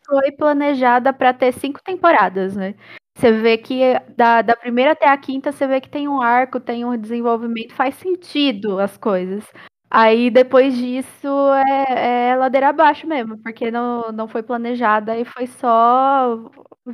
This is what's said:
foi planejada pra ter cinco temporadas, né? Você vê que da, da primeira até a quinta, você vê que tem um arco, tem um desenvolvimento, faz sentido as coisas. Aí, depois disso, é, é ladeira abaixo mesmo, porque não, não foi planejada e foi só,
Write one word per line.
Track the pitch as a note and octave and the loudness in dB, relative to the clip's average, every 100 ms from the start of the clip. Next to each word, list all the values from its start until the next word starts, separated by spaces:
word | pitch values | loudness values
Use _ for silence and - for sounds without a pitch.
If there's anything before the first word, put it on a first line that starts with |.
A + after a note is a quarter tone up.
| - | -4
foi | C#4 C#4 | -2 -2
planejada | C#4+ D4+ C#4+ C#4+ C4+ B3+ B3 B3+ | 0 0 0 0 2 2 2 0
pra | C4 B3+ | 0 0
ter | B3 B3+ | 2 0
cinco | B3+ C#4 C#4+ | -2 -8 -8
temporadas, | - F#4 E4+ C#4 F#3+ F#3+ F#3+ G3+ | -10 0 4 4 2 0 -6 -4
né? | F#3+ G#3+ - - _ - | -8 -10 -20 -20 _ 0
Você | A#3+ | 2
vê | A3 A3+ A3+ | 4 2 0
que | - B3+ B3+ A#3+ - - | -2 0 2 0 -4 0
da, | A#3 A#3 | 2 4
da | G#3+ A#3 | 2 -2
primeira | B3 A#3+ C4+ | -2 0 2
até | D#4 D4 | 2 2
a | C#4 | 2
quinta, | C#4 C4+ D4 | -2 -6 -6
você | C#4+ C4+ | -4 -2
vê | C4+ | -2
que | - | -4
tem | D4 C#4+ | -8 -6
um | C#4 | -2
arco, | A#3 B3 C4 B3+ | 0 0 0 -6
tem | B3+ A#3+ | -8 -8
um | A#3+ A#3+ | -6 -6
desenvolvimento, | G#3+ A#3+ A#3 A3+ A#3 A3+ A#3 - | -6 -6 -2 -2 -4 -8 -10 -4
faz | C4+ - | -4 -4
sentido | F#4 F4+ - D4 C#4+ G3+ G#3 F#3+ | -6 -6 -6 -2 -2 -2 -4 -2
as | G3+ - | -4 -4
coisas. | A#3 F#3 F#3 G3+ - - - _ _ | -4 -2 -4 -8 -12 -20 -20 _ _
Aí, | A3+ A3 A3+ B3 | 2 4 4 4
depois | A#3 B3+ B3+ C4+ B3 | 4 4 4 4 0
disso, | B3 B3+ B3+ - C#4+ C#4 C#4 C4+ C4+ C4+ C4+ | -4 -6 -8 -10 -6 0 2 2 2 0 -2
é, | B3 B3 B3 B3 | -2 0 0 0
é | B3+ | 0
ladeira | C4 C4+ C#4 | 0 2 0
abaixo | D4+ D4+ D4 D4+ | 4 2 2 -4
mesmo, | B3 A3 A3 | -6 -6 -10
porque | A3+ A3+ A#3+ | -12 -8 -6
não, | A#3 A#3+ A#3+ A3+ | -4 -4 -6 -6
não | A3 A3 | -8 -8
foi | A3+ | -8
planejada | A3 A#3+ A#3 B3 A3+ G#3+ G#3+ A3+ | -8 -6 -6 -2 0 0 -2 -6
e | |
foi | B3 - B3 | -8 -8 -12
só, | - B3 A3+ A#3 B3+ C4+ C#4 B3 A3+ A3+ _ - - B3 | -6 0 4 4 4 2 2 0 -4 -10 _ -20 -20 -18